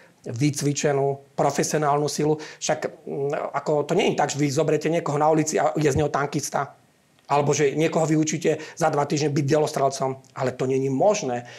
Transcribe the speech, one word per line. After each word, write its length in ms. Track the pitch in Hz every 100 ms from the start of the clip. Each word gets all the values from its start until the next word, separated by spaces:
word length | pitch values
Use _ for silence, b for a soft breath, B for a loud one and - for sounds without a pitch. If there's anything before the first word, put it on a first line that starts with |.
| B B
vycvičenú, 1120 | - 117 147 139 139 139 156 139 139 139 - -
profesionálnu 720 | 151 139 156 156 147 143 147
silu, 320 | - 151 151 B B
však, 160 | - 156 - -
mm, 500 | - 160 139 143 - 143
ako 240 | - 151
to 100 | 143
nie 180 | 170 240
je 80 | 165
tak, 120 | 147
že 80 | 135
vy 80 | 147
zoberete 400 | 135 151 151 156
niekoho 320 | 170 160 147
na 80 | 151
ulici 320 | 160 151 -
a 160 | 151 156
je 160 | 151
z 80 | 135
neho 80 | 147
tankista. 720 | 147 139 151 - - 135 - _ _ _ _
Alebo 320 | - 143 143 147
že 160 | 147
niekoho 320 | 143 160 170
vyučíte 560 | 156 156 156 156 165 151 B B
za 160 | 160
dva 160 | 147 143
týždne 240 | 151 147
byť 140 | 139 139
delostrelcom. 720 | 151 147 151 135 - 135 127 - -
Ale 160 | 131
to 160 | 127 131
nie 80 | 135
je 160 | 135
možné. 560 | 135 185 208 135 120 123